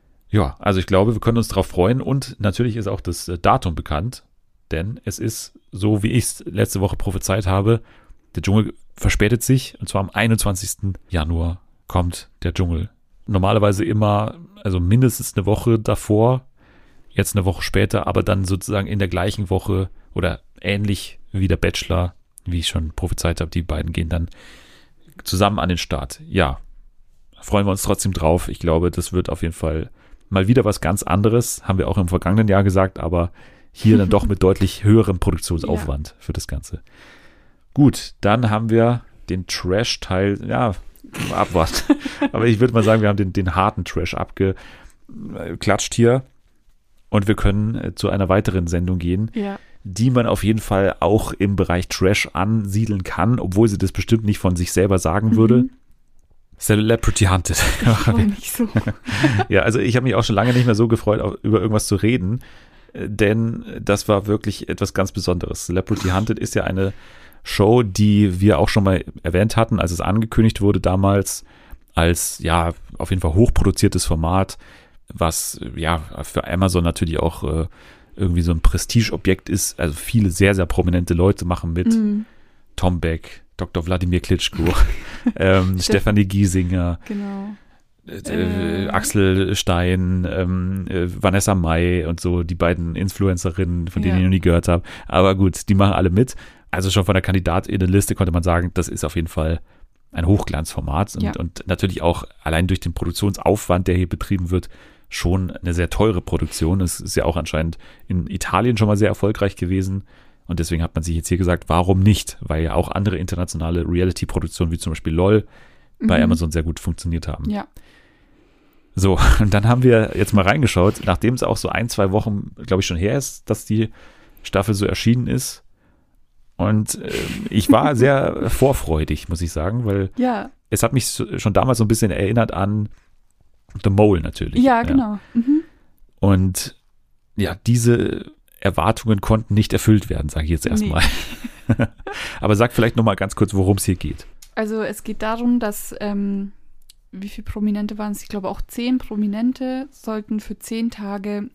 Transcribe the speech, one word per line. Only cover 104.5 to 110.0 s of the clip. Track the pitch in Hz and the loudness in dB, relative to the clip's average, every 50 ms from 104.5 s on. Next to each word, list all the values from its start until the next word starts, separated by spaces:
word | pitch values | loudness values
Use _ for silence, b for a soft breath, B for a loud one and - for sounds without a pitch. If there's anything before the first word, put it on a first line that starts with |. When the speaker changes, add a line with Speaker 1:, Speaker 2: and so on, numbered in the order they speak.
Speaker 1:
wird, | 92 90 - - b b b b b b b b | -2 -2 -4 -6 b b b b b b b b
schon | - - - 87 92 95 92 90 | -8 -4 -2 0 0 0 0 -2
eine | - - - 80 85 | -6 -6 -6 -4 -2
sehr | 87 87 82 | -2 -2 -2
teure | - - 104 113 98 90 | 0 2 2 2 2 0
Produktion. | - - - 80 - - - - 80 80 92 95 | -2 -2 -2 -2 -2 -4 -4 -2 0 0 0 0
Es | 90 87 - - | 0 -2 -4 -6
ist | - 92 - | -10 -6 -2
ja | - - | -2 0
auch | 82 80 82 | 0 -2 -4
anscheinend | 78 - - 78 80 82 82 - B B B B B B | -4 -4 -2 -2 -2 -4 -6 -10 B B B B B B
in | 92 90 85 - | -4 -4 -4 -4
Italien | 95 92 - - - 95 117 123 117 104 | -6 -8 -4 -2 0 0 2 2 2 2
schon | 110 104 | 2 2
mal | 104 98 | 4 4
sehr | 104 98 | 2 2
erfolgreich | - - - 101 107 - 101 98 - | 0 0 -2 -2 0 0 -2 -4 -2
gewesen | - 90 87 95 95 92 95 95 98 | -4 -4 -2 -2 -2 -2 -2 -4 -6